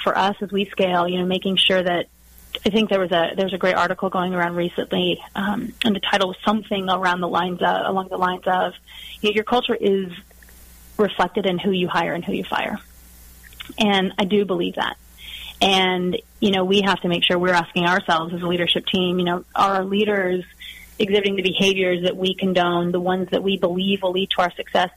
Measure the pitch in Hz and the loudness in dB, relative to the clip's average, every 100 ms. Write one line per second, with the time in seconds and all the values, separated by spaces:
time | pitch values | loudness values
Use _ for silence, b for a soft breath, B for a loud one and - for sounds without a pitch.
0 | - - 190 202 190 196 202 - 185 175 | -2 2 2 0 -2 -2 -2 0 2 2
1 | 175 180 180 185 190 185 - 185 180 175 | 0 0 0 0 0 2 2 2 2 -2
2 | - _ - - - - 220 214 214 196 | -4 _ -20 -20 -14 -4 0 2 2 2
3 | 175 170 165 - 190 180 185 180 175 185 | 2 2 2 0 -2 0 0 2 0 0
4 | 190 185 180 180 170 175 175 - - 190 | -2 -2 -2 0 0 0 -2 -4 -4 0
5 | 180 175 - 208 202 202 - - 226 196 | 0 -2 -6 -4 -2 -2 -6 -2 -2 0
6 | - 202 185 185 208 220 196 202 190 185 | 0 0 0 -2 -2 -2 -2 -4 -2 0
7 | 185 180 175 170 180 180 185 185 - 190 | 0 0 0 0 -2 0 0 0 0 -2
8 | 185 185 180 180 190 185 180 - B B | -4 -2 -2 -2 0 0 0 -6 B B
9 | B B 214 208 214 247 247 226 202 196 | B B 0 0 2 0 0 0 2 0
10 | 185 175 - - - - - - - - | -2 -10 -18 -20 -20 -20 -20 -20 -8 -2
11 | 202 - 180 214 190 175 202 185 180 170 | 0 0 -2 0 -2 0 0 0 0 0
12 | 170 170 185 190 185 - - 214 - - | -2 -4 -4 -6 -4 -4 -4 -8 -12 -20
13 | - - - - - - - - 214 196 | -20 -20 -20 -20 -20 -18 -12 -2 2 2
14 | 190 - 190 208 196 175 185 - - - | 0 -2 0 2 2 0 -2 -2 -4 -6
15 | - B B B B - 196 190 185 185 | -14 B B B B -2 2 4 2 2
16 | 180 165 - - 208 190 185 202 196 180 | 0 -2 -6 0 2 2 4 4 2 0
17 | 180 170 - 180 180 175 170 180 175 190 | 0 0 2 2 2 2 0 0 2 2
18 | 190 160 165 175 175 175 170 190 - 190 | 2 0 0 -4 -2 0 0 -2 0 0
19 | 180 180 175 175 - - 196 190 190 202 | 0 0 0 -2 -4 0 2 2 0 0
20 | 208 202 180 185 175 - B B B - | 2 0 0 -2 -6 -16 B B B -4
21 | 196 202 196 196 185 - 196 190 185 180 | 0 2 2 0 0 2 2 2 0 0
22 | 180 180 185 185 190 180 175 175 175 180 | 0 0 -2 0 0 2 2 2 0 0
23 | 180 185 180 190 196 190 185 180 196 196 | 0 -2 0 -2 0 0 0 0 0 0
24 | 190 185 196 - 175 - - 196 180 | 0 -2 -2 0 -2 -4 -2 0 0